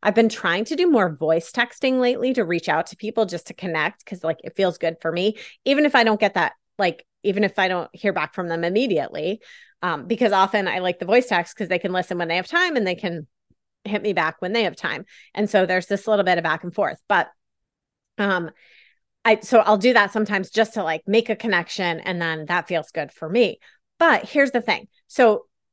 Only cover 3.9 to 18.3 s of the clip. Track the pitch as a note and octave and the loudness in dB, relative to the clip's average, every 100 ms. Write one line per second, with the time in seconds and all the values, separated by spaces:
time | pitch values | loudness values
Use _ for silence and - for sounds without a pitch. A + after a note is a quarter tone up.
3.9 | - - F3+ D#3+ D#3+ - - F#3+ E3 E3+ | -6 -16 -8 -6 -6 -8 -2 -2 0 -4
4.9 | - E3 E3+ G3 G#3+ - - - C#4 D4 | -4 -6 -2 -2 -4 -12 -8 0 2 4
5.9 | C4+ A3+ G#3+ G3+ F#3 D#3 - _ - F#3 | 4 4 2 0 0 -2 -4 _ -2 -2
6.9 | E3 - _ G3+ G3 G3+ - F#3 F3+ - | -2 -14 _ -4 0 0 0 0 0 -6
7.9 | - G3+ E3+ D3+ - F3 E3 E3+ G3 C4 | -4 -2 -2 -4 -6 -6 -2 0 0 0
8.9 | E3 C3+ - D#3+ A3+ - - - - F3+ | 0 -2 -4 -6 -6 -10 -20 -20 -8 -4
9.9 | D#3 F3 A3+ A#3 G3 G3 G#3+ F#3+ F#3 F#3 | -4 -4 0 2 4 2 2 0 -2 -2
10.9 | F3+ F3 A#3 B3 F3+ E3 - F#3 F3+ F3+ | -4 2 2 4 -2 -2 -8 -4 -2 -2
11.9 | F#3 F3 F3 E3+ F3 F#3 E4+ F4+ C#4+ F#3+ | -4 -4 -4 -2 -4 -2 0 0 0 -2
12.9 | F3 F#3 E3+ D3+ _ _ _ _ _ G3+ | -2 -6 -8 -12 _ _ _ _ _ -8
13.9 | G#3 G3+ F3 D#3+ - F3+ A3+ G3 - D#3 | -4 -2 0 -2 -2 -4 -2 -2 -4 -8
14.9 | D3 - - - - G#3 G3+ F#3 F#3 F3 | -8 -10 -20 -14 -4 0 2 2 0 0
15.9 | G3 A3 G#3+ F#3 F3 E3 E3 F3+ F#3+ F3+ | -4 0 0 2 2 0 -4 -6 -4 -4
16.9 | - - F#3+ - _ _ _ _ _ _ | -4 -2 0 0 _ _ _ _ _ _
17.9 | _ _ - G3+ | _ _ -4 -2